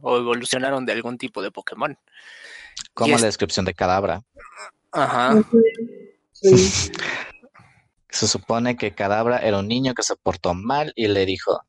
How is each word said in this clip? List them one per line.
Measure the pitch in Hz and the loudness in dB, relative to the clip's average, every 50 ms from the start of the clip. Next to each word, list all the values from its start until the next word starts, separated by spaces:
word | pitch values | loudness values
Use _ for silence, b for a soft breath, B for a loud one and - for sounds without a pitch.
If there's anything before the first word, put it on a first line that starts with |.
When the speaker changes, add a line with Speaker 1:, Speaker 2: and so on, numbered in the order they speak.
| 139 | -4
Speaker 1:
o | 127 123 123 | -2 0 0
evolucionaron | 120 120 120 120 120 - - 127 131 135 139 131 127 | 0 0 -2 -4 -4 -4 -4 -4 -2 -2 -2 -2 -2
de | 113 104 | -4 -4
algún | 113 117 120 123 120 | -4 -6 -8 -10 -10
tipo | - - - 101 95 | -12 -10 -10 -8 -8
de | 101 - | -8 -10
pokémon. | - - - - 110 135 151 - - _ B B B B B B B B B B B B B B B B - _ | -12 -12 -12 -8 -6 -6 -6 -8 -10 _ B B B B B B B B B B B B B B B B -12 _
Speaker 2:
Como | - 113 147 147 | 0 2 4 4
Speaker 1:
Y | |
es | 120 | 4
Speaker 2:
la | 113 107 | 4 2
descripción | 98 - 101 90 - - 95 | 0 -2 -4 -2 -2 -2 -2
de | 92 90 | -2 -2
Kadabra. | - 98 90 92 98 101 90 82 95 120 _ _ B B B B B 208 B - _ _ _ - | 0 0 2 2 2 0 0 -2 -4 -8 _ _ B B B B B -20 B -20 _ _ _ -4
Speaker 1:
Ajá. | - 135 - - 240 247 254 220 | -2 -2 0 0 0 2 4 4
Speaker 3:
Ujú. | 214 214 - 233 226 226 220 - - 233 - - - - - - _ _ _ _ | 4 4 6 4 4 6 4 2 -2 -8 -12 -12 -16 -20 -20 -20 _ _ _ _
Sí. | - - 381 381 - 381 392 - - - - - | 2 6 8 8 8 8 6 2 -2 -4 -6 -6
Speaker 2:
<laughs> | B B B B B B B B - - - - - - _ _ _ _ _ _ _ _ _ - | B B B B B B B B -20 -20 -20 -20 -20 -20 _ _ _ _ _ _ _ _ _ -6
Se | - 113 | -2 -2
supone | 107 - 101 - - 113 117 120 123 120 | -2 -2 -2 -2 -2 -2 0 0 0 -2
que | 120 117 104 - | -2 -4 -6 -4
Kadabra | - 104 98 104 107 113 120 123 120 | -2 -2 0 0 2 2 2 2 2
era | - 110 101 98 | 2 0 0 0
un | 98 107 | 0 -2
niño | 117 127 135 131 123 | -2 -2 -2 -2 -2
que | - - | -2 -4
se | - 104 | -4 -6
portó | - _ 98 90 - - 92 87 | -4 _ -4 -4 -2 -2 -4 -4
mal | 90 101 117 135 147 151 - - | -4 -4 -4 -2 -2 -2 -4 -4
y | 117 113 | -2 0
le | 104 101 98 95 | 0 2 2 0
dijo, | 95 95 92 - 101 90 - - | 0 -2 -2 -2 -2 -2 -2 -4